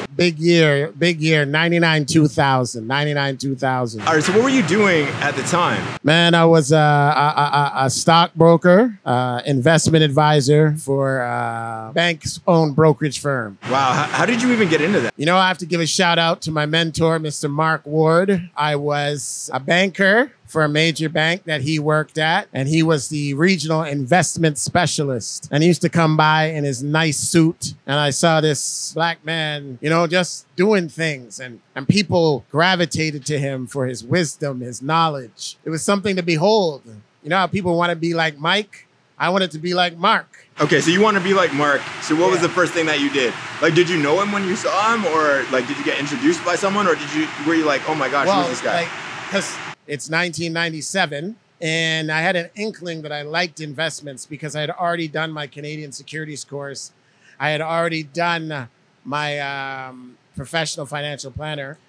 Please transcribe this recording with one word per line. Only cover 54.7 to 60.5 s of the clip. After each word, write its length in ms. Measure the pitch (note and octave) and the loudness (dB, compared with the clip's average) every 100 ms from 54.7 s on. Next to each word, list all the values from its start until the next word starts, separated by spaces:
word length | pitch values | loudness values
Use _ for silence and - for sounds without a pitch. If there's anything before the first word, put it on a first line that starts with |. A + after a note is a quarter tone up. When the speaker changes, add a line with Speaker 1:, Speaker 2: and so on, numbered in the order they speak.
| F3 F3 E3+ D#3+ | -4 -4 -4 -4
Speaker 1:
done 240 | D#3 D#3+ | -6 -6
my 160 | D3+ D3 | -8 -12
Canadian 440 | C#3+ D3 D3+ D3 | -12 -12 -12 -14
securities 520 | B2 B2+ D#3 D#3 C#3 | -16 -14 -12 -12 -12
course. 480 | - C#3+ C#3+ C3 - _ _ _ _ - | -14 -12 -12 -14 -16 _ _ _ _ -6
I 100 | D3 | -2
had 120 | D3+ | -2
already 420 | D#3+ E3 E3+ D#3+ | -2 -2 -2 -4
done 640 | D3 D#3 E3+ E3+ D#3 D3 A#2+ _ _ _ | -6 -4 -2 -2 -4 -8 -10 _ _ _
my, 360 | B2+ C#3+ D3 D3 | -8 -6 -4 -6
um, 800 | C#3 C#3 C3+ C3+ C3 B2+ B2 A#2+ _ - | -6 -8 -8 -10 -12 -16 -20 -20 _ -16
professional 500 | C3 | -6